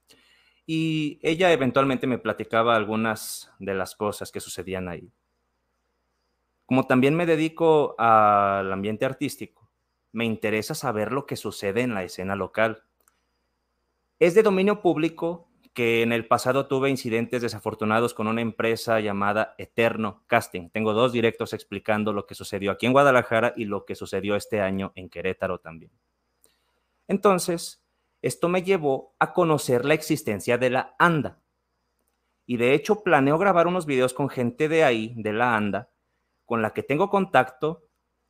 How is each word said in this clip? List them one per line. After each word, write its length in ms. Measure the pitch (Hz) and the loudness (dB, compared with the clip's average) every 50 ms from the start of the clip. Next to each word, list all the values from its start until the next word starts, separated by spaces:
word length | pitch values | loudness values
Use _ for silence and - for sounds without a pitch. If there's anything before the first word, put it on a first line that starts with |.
| _ _ _ _ _ _ _ _ _ _ _ _ _ | _ _ _ _ _ _ _ _ _ _ _ _ _
Y 520 | - 160 160 160 160 156 156 151 147 - - | -6 -4 -2 -2 0 -2 -2 -4 -4 -6 -4
ella 300 | - 151 165 160 185 175 | -2 -2 0 2 4 4
eventualmente 540 | 165 135 135 127 - 139 135 139 127 123 - | 4 4 2 2 2 2 2 2 0 -2 -2
me 120 | 135 120 107 | -2 -4 -2
platicaba 580 | 110 113 107 - 107 - - 113 113 120 117 | -2 -4 -4 -4 -4 -2 0 2 4 4 4
algunas 760 | 110 104 101 110 110 113 113 107 - - - - - - - _ - | 2 2 0 -2 -2 -2 -2 -4 -4 -8 -12 -14 -14 -16 -20 _ -10
de 160 | 98 98 98 | -6 -4 -4
las 220 | 95 92 - - | -4 -4 -6 -6
cosas 340 | - 104 104 101 - 95 - | -4 -4 -4 -4 -6 -10 -10
que 100 | - 101 | -12 -12
sucedían 480 | - - - - 87 92 92 92 92 87 | -12 -12 -12 -12 -10 -8 -6 -6 -6 -8
ahí. 220 | 85 76 - - _ _ _ _ _ _ _ _ _ _ _ _ _ _ _ _ _ _ _ _ _ _ _ _ _ _ _ _ _ _ _ | -10 -12 -14 -18 _ _ _ _ _ _ _ _ _ _ _ _ _ _ _ _ _ _ _ _ _ _ _ _ _ _ _ _ _ _ _
Como 200 | - 127 131 131 | 0 0 2 2
también 280 | - 135 127 127 139 151 | 4 4 4 4 4 4
me 120 | 165 175 | 2 2
dedico 680 | 165 165 151 156 160 160 - 165 160 156 151 139 - - - | 2 2 2 0 -2 -2 2 4 4 6 4 4 2 0 2
al 720 | 113 117 113 110 107 104 104 101 101 98 98 98 95 95 | 4 6 6 6 6 6 6 4 4 2 2 0 -2 -2
ambiente 320 | 95 95 98 104 110 104 131 | -4 -4 -4 -4 -4 -2 -4
artístico, 640 | 131 127 - 147 123 - - 110 - _ _ _ _ _ _ _ _ _ _ _ _ | -4 -4 -4 -8 -8 -8 -10 -16 -18 _ _ _ _ _ _ _ _ _ _ _ _
me 120 | - 110 117 | -8 -4 -4
interesa 500 | 113 110 107 - 107 107 110 107 - 156 | -4 -2 -2 -2 -2 -2 -2 -4 -4 -8
saber 380 | - - 127 110 107 107 104 | -6 -6 -4 -4 -4 -4 -4
lo 140 | 123 139 135 | -4 -6 -6
que 100 | - 131 | -6 -10
sucede 440 | - - 110 95 - - 101 95 117 | -10 -10 -10 -10 -8 -6 -4 -2 -2
en 140 | 127 123 113 | -2 -2 -4
la 100 | 98 90 | -6 -6
escena 320 | 87 - - 92 95 98 | -8 -10 -8 -6 -4 -4
local. 480 | 98 92 90 - 107 110 113 107 - _ _ _ _ _ _ _ _ _ _ _ _ _ _ _ _ _ _ _ _ _ _ _ _ _ _ _ - | -4 -6 -4 -2 0 0 0 -2 -6 _ _ _ _ _ _ _ _ _ _ _ _ _ _ _ _ _ _ _ _ _ _ _ _ _ _ _ 2
Es 160 | 156 175 165 | 2 4 4
de 80 | 214 | 4
dominio 380 | 220 220 190 185 190 208 208 208 | 4 4 4 2 2 0 0 0
público 680 | - 180 156 147 160 160 165 - 170 170 175 175 - _ _ _ _ _ - | 0 0 0 0 -2 -4 -4 -6 -8 -8 -8 -10 -14 _ _ _ _ _ -6
que 280 | - 120 117 117 113 | -2 0 2 2 2
en 100 | 117 117 | 2 2
el 160 | 117 117 113 - | 0 -2 0 0
pasado 400 | 127 113 - 127 127 135 135 - | 0 0 2 2 0 0 0 0
tuve 200 | 139 131 135 139 | 0 0 0 0
incidentes 540 | 135 131 - 123 110 117 117 117 - 123 | 0 -2 -2 -2 -2 -2 -2 -2 -4 -4
desafortunados 720 | 117 113 110 104 - 110 104 - 107 107 107 113 120 117 - | -4 -4 -6 -6 -8 -8 -6 -4 -2 0 2 2 2 0 -2
con 140 | - 110 107 | -4 -4 -4
una 120 | 113 117 | -2 -2
empresa 600 | 117 113 107 - 113 113 113 107 - 117 113 110 | -4 -4 -4 -2 -2 -2 -2 -2 0 0 0 0
llamada 560 | 107 104 101 98 101 101 104 107 107 - - - | 0 -2 -2 -2 -2 0 0 0 -2 -4 -6 -16
Eterno 640 | 95 - _ - 113 117 107 110 110 104 98 _ _ - | -18 -6 _ 2 2 2 2 -2 -4 -6 -6 _ _ 2
Casting. 420 | 120 117 - - - 92 85 85 | 2 2 2 0 -10 -12 -10 -8
Tengo 220 | - 110 110 110 | -4 -2 0 0
dos 200 | 104 110 123 127 | 2 2 2 2
directos 400 | 117 117 113 113 107 - 113 - | 2 2 0 0 0 -2 -6 -8
explicando 600 | - 104 - - 101 98 - - 107 107 107 107 | -8 -10 -10 -10 -12 -8 -4 -2 -2 -2 -2 -2
lo 140 | 104 101 98 | -4 -6 -6
que 100 | - - | -10 -14
sucedió 340 | - 98 - - 98 98 98 | -16 -12 -8 -8 -4 -4 -4
aquí 160 | 95 - - | -4 -2 0
en 60 | 120 | 2
Guadalajara 600 | 127 139 143 143 127 123 117 - 117 113 113 120 - | 4 6 6 6 6 4 2 2 2 2 2 0 -2
y 80 | 117 113 | -2 -6
lo 200 | 101 101 98 - | -4 -6 -6 -6
que 120 | - 98 | -8 -12
sucedió 400 | - 101 - - 95 92 101 101 | -12 -8 -6 -6 -4 -2 -2 -2
este 240 | 101 - - 113 104 | -2 -2 -2 -2 -2
año 320 | 98 95 95 95 98 95 - | 0 -2 -2 -4 -6 -8 -10
en 160 | 92 92 90 | -14 -18 -16
Querétaro 480 | - 87 87 92 92 - 98 92 90 87 | -12 -8 -6 -6 -4 -4 -4 -6 -6 -6
también. 320 | - 82 82 80 80 80 _ _ _ _ _ _ _ _ _ _ _ _ _ _ _ _ _ _ _ _ _ _ _ - | -10 -16 -18 -18 -20 -20 _ _ _ _ _ _ _ _ _ _ _ _ _ _ _ _ _ _ _ _ _ _ _ -4
Entonces, 760 | 185 196 196 208 190 175 - - 170 170 - - - _ _ _ _ _ _ _ _ _ | -2 2 2 2 2 2 0 -4 -6 -6 -8 -12 -16 _ _ _ _ _ _ _ _ _
esto 260 | - 131 - - - 170 | -6 -6 -4 -2 -2 0
me 140 | 180 185 | 0 0
llevó 520 | 175 185 196 180 151 143 135 - - - _ - | 0 0 0 0 2 0 -2 -2 -4 -6 _ -2
a 140 | 160 165 - | -2 0 2
conocer 500 | 180 175 165 151 139 - - 123 120 123 | 2 2 4 2 2 2 2 0 2 2
la 100 | 139 156 | 2 0
existencia 640 | 156 - - 160 - - - 104 95 - 123 120 | 0 0 -2 -2 -2 -2 -4 -6 -4 -2 0 0
de 140 | 120 127 123 | 2 2 0
la 240 | 123 127 - - _ - | 0 -2 -4 -4 _ 2
anda. 420 | 160 175 165 151 117 - - _ _ _ _ _ _ _ _ _ _ _ _ _ _ _ _ _ _ _ _ _ _ | 4 4 4 2 -2 -4 -8 _ _ _ _ _ _ _ _ _ _ _ _ _ _ _ _ _ _ _ _ _ _
Y 100 | - 120 | -6 -2
de 160 | 113 120 123 | 0 2 4
hecho, 300 | 139 151 - - 208 208 | 2 2 2 0 -2 0
planeo 340 | - 185 160 143 135 143 151 | 2 4 4 4 4 4 2
grabar 300 | 160 196 202 180 170 165 | 4 4 4 4 4 4
unos 180 | 175 180 185 160 | 2 0 -2 -2
videos 300 | 151 139 127 127 127 127 | -2 0 2 2 0 0
con 140 | - 143 127 | -2 -4 -4
gente 400 | - 135 123 117 117 - 156 151 | -2 -2 -4 -2 -2 -2 -2 0
de 160 | 160 160 156 | 2 4 4
ahí, 280 | 139 120 110 110 117 123 | 4 2 2 -2 -6 -8
de 160 | 113 101 107 | -6 -4 -2
la 240 | 104 110 120 123 117 | -2 0 0 2 2
anda, 340 | 107 104 101 95 98 - _ _ _ _ _ _ _ _ _ _ _ _ | 0 0 -2 -4 -4 -6 _ _ _ _ _ _ _ _ _ _ _ _
con 160 | - 117 113 | -4 -2 -2
la 100 | 110 107 | -2 -2
que 100 | - - | -2 -4
tengo 280 | - - 135 151 196 196 | -4 -2 0 0 0 0
contacto, 720 | 202 196 190 - - 131 127 - - - - 151 170 - _ _ _ _ _ _ _ _ _ | 0 0 0 2 2 2 2 2 -2 -6 -6 -6 -6 -6 _ _ _ _ _ _ _ _ _